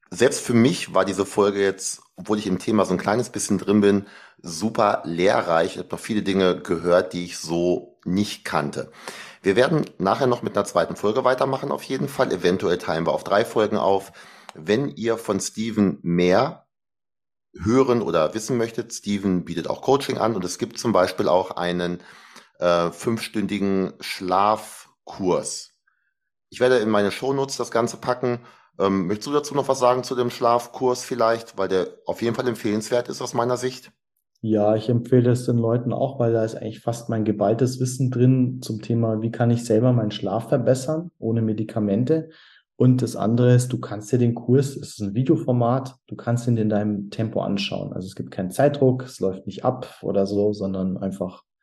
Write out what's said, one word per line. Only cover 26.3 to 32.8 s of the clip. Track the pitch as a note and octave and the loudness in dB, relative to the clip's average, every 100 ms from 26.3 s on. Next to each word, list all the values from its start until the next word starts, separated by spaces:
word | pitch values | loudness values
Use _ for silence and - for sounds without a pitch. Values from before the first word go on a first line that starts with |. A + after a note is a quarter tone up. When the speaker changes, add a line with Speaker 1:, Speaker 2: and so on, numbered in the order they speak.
| _ _ | _ _
Speaker 1:
Ich | - | 0
werde | B2 B2+ | 4 4
in | A2 | 4
meine | G#2 G2+ | 2 2
Shownotes | - C3 C#3 C3+ - | -2 -2 -2 -2 -4
das | A#2+ | -2
Ganze | A#2 A#2 - | 0 -2 -4
packen. | - B2 B2 A#2+ - - _ - | -4 -2 -2 -4 -8 -20 _ -2
Ähm, | E2 G2 F2 | 0 0 -2
möchtest | G#2 D3 | -4 -2
du | |
dazu | D3 D3 C#3 | -2 0 -2
noch | B2+ | 0
was | C3 | 2
sagen | B2 B2+ | 4 2
zu | B2 | 0
dem | B2 A#2+ | -2 -2
Schlafkurs | - A#2+ A#2+ - - B2+ B2 | 0 2 2 0 -2 0 0
vielleicht, | - A#2+ A2+ A2+ A#2 - | -4 0 2 2 -4 -6
weil | F#2+ | 0
der | F#2 - - - | 0 -2 -6 -10
auf | - | -4
jeden | A#2 A#2 | -2 -2
Fall | B2+ | -2
empfehlenswert | A2+ G#2+ G#2+ | -2 -2 -2